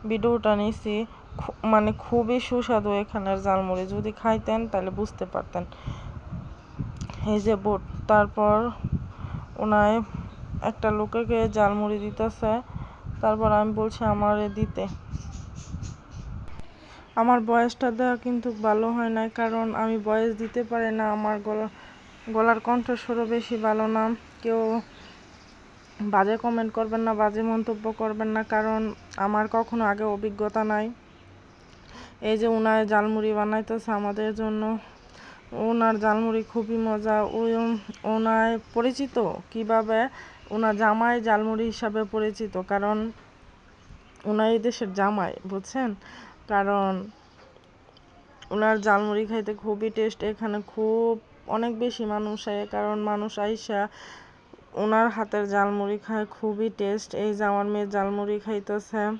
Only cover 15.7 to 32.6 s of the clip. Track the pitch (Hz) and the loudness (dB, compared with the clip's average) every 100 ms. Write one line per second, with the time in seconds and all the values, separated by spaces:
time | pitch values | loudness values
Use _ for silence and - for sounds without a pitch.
15.7 | - - - - - - - - - - | -10 -10 -12 -14 -14 -12 -10 -10 -10 -12
16.7 | - - - - - 233 247 220 233 240 | -16 -20 -20 -6 2 4 4 4 4 4
17.7 | - 254 226 254 240 254 240 247 214 220 | 2 -2 2 0 0 -2 -2 -2 0 2
18.7 | 214 226 240 226 226 220 226 226 226 226 | 4 2 0 0 0 -2 -2 0 0 -2
19.7 | - 220 226 208 220 226 214 226 240 226 | 0 0 0 2 2 2 0 -4 -4 -2
20.7 | 233 226 220 214 214 214 214 208 214 220 | 0 0 0 0 0 0 -2 -2 -2 -4
21.7 | - - - - - - 220 226 226 233 | -8 -20 -20 -20 -16 -2 4 4 4 2
22.7 | 247 233 240 - 233 226 233 226 233 220 | 0 0 -4 -2 -2 0 0 -2 0 2
23.7 | 214 220 220 220 226 - - 233 226 226 | 2 2 2 0 -2 -8 -8 -2 0 2
24.7 | 226 - - - - - - - - - | -2 -4 -20 -20 -20 -20 -20 -20 -20 -20
25.7 | - - - 208 202 196 220 240 233 220 | -20 -20 -8 2 4 4 2 0 0 -2
26.7 | 220 220 226 226 214 214 214 226 226 226 | -2 -2 0 0 2 2 2 0 0 -2
27.7 | 214 220 214 220 214 214 220 220 220 220 | -4 -4 -4 -4 -2 -2 -2 0 0 0
28.7 | 220 220 - - - 196 214 214 226 226 | 0 -2 -6 -14 -4 0 0 2 0 0
29.7 | 233 214 202 214 202 214 202 208 220 214 | 0 0 0 -2 -2 -4 -2 -2 0 0
30.7 | 208 220 240 - - - - - - - | 0 -2 -8 -20 -20 -20 -20 -20 -20 -20
31.7 | - - - - - 214 220 226 226 | -20 -20 -20 -20 -6 0 2 4 4